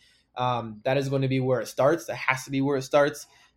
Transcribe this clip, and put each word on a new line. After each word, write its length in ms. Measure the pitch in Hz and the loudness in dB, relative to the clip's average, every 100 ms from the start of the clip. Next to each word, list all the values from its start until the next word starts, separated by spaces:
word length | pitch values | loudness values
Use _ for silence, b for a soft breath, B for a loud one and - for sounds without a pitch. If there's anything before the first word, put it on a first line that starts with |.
| b b b - | b b b -4
Um, 440 | 123 120 113 107 | -2 -2 -6 -6
that 120 | 131 139 | 0 0
is 120 | 135 | 0
going 140 | 139 | 0
to 60 | 131 | 0
be 120 | 131 | 0
where 200 | 131 123 | 2 0
it 80 | 104 | -2
starts. 380 | - 131 165 - | 2 2 2 -2
That 100 | 127 | -4
has 280 | - 131 | -2 -2
to 60 | - | -2
be 100 | 139 | -2
where 160 | 135 139 | 0 -2
it 60 | |
starts. 440 | 135 147 143 147 - b b | 2 4 4 0 -14 b b